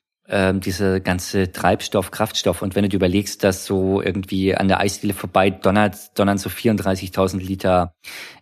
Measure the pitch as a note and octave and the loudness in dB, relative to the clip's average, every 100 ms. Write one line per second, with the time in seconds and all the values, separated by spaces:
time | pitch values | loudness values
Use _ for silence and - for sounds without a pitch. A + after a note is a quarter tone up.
0 | _ _ - G2+ F#2+ F#2+ F#2 F2+ G2 F#2+ | _ _ -4 0 2 0 -2 0 0 0
1 | F#2 F#2 - G2+ F#2 - F2+ A2 - G#2+ | 0 -2 -2 -2 -2 0 0 0 0 -2
2 | F2+ - A2 - G2 F2 G2+ F#2 G2+ G2 | -4 -4 -4 -2 -2 -2 -2 0 0 2
3 | F#2 G2 G2+ - G2+ F#2 - G2 F#2+ G2 | 2 2 -2 0 0 0 -2 0 2 0
4 | - F#2+ F#2 F#2+ F#2+ - F#2+ F#2 G2+ - | 0 -4 -4 0 2 2 2 2 0 -2
5 | G#2 G2 F#2 G2 G2 F#2+ G2 G2+ G#2+ F#2 | -4 -4 0 2 2 2 2 4 2 -2
6 | - - G2 G2+ F#2+ - A#2 G#2 F#2+ F2+ | -8 -2 0 0 -4 -2 0 0 0 -2
7 | F#2+ F#2 F#2+ F#2+ F#2 G2 F#2+ F2+ E2+ - | -4 0 0 0 -4 -2 2 2 2 -6
8 | - - - - | -18 -16 -18 -10